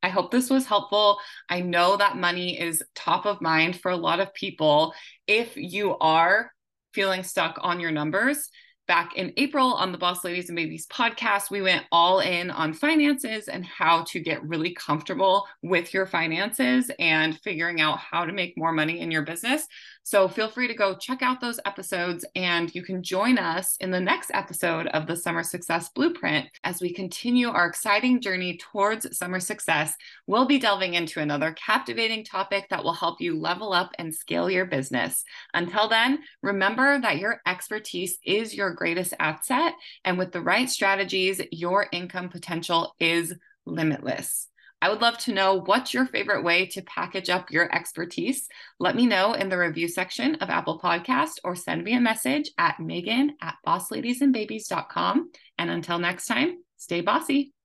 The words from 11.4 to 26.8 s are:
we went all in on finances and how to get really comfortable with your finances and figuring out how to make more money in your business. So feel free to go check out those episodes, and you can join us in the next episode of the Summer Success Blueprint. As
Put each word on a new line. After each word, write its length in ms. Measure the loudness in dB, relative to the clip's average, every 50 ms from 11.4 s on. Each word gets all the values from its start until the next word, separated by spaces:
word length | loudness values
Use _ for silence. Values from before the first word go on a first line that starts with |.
| 0 -2
we 120 | -4 0
went 240 | 2 2 2 2 0 2 6
all 260 | 6 6 8 6 6
in 300 | 4 2 0 0 -2 -2
on 240 | -2 -2 -2 -2 -2
finances 760 | 0 2 4 4 6 6 4 4 2 -2 -6 -6 -6 -8 -8
and 160 | -8 -8 -10
how 400 | -10 -4 0 4 4 4 4 2 0
to 100 | -6 -6
get 240 | -4 -4 -4 -4 -4
really 300 | -4 -4 -2 -2 -2 -4
comfortable 720 | -6 -4 -2 -2 -2 -2 -4 -2 2 4 4 4 4 2 -2 -12 _
with 320 | -4 2 2 2 2 2 -2
your 120 | -2 -2
finances 880 | 0 0 -2 0 0 0 -2 -2 -2 0 0 2 4 4 2 2 0 -2 -2
and 400 | 2 2 4 4 4 2 0 -4
figuring 400 | _ -6 -4 -2 -2 -2 0 2
out 200 | 2 2 2 -2
how 260 | -6 -4 -2 -2 -2
to 80 | -2 -2
make 240 | -4 -6 -6 -6 -2
more 160 | -2 0 2
money 260 | 2 0 0 -2 -4
in 100 | -4 -2
your 120 | -2 -2
business. 440 | -2 -2 -6 -6 -2 0 0 0 -2 -6 -14 -20 -20 -20 -20 _ _
So 240 | 2 4 4 4 4
feel 220 | 2 -2 -4 -2
free 180 | -2 -2 -2 -2
to 60 | 0
go 220 | 0 0 0 0
check 260 | -2 -4 -6 -4 0
out 200 | 0 0 0 0
those 180 | -4 -6 -6 -4 -6
episodes, 640 | -6 -6 -6 -8 -4 -4 -2 -2 -2 -2 -4 -6 -8 _
and 380 | -4 0 0 2 0 0 -2 -4
you 80 | -8
can 220 | -8 -6 -6 -6 -4
join 340 | -2 -2 0 2 4 4 2
us 400 | 2 0 -2 -2 -2 -2 -4 -4
in 120 | -2 -2
the 80 | -2 0
next 320 | 2 2 0 0 -2 -4 -4
episode 540 | -4 -4 -4 -8 -4 -2 -2 0 0 -2 -2
of 180 | -2 -2 -2
the 100 | -2 -6
Summer 280 | -4 -4 -4 -2 -2 -4
Success 460 | -4 -6 -8 -4 -2 -2 -2 -2 -4 _
Blueprint. 540 | 0 0 0 0 0 -2 0 0 0 -2 -4 _ -8 -6
As 180 | -6 -4 -2